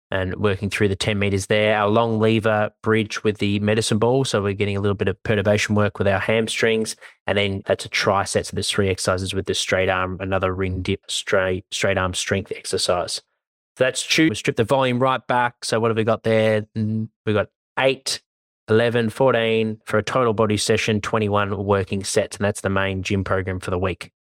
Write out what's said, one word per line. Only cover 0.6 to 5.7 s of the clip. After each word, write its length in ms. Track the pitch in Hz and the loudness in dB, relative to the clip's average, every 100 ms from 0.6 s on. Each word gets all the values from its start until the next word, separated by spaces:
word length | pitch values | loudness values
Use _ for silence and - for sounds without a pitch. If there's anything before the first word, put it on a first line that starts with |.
| 101 | -4
through 160 | - 104 | 0 0
the 80 | |
ten 240 | 98 - 101 | 0 -2 0
meters 280 | 101 98 - | 0 -2 0
there. 300 | 107 107 107 | 2 2 2
Our 120 | 104 | 2
long 320 | 110 117 110 | 2 2 2
lever 500 | 110 113 110 107 107 - | 2 4 2 2 0 -2
bridge 440 | 113 110 104 - | 0 0 0 -2
with 140 | 110 101 | -2 0
the 200 | 101 101 | 0 0
medicine 400 | 104 110 - 110 | 2 2 2 2
ball. 260 | 117 135 | 2 2
So 160 | 135 107 | 2 0
we're 120 | 101 | 0
getting 240 | 101 101 98 | -2 -2 0
a 40 | |
little 140 | 101 | -2
bit 140 | 98 95 | 0 -2
of 120 | 90 | -2
perturbation 500 | - 104 101 104 - | -2 0 2 2 2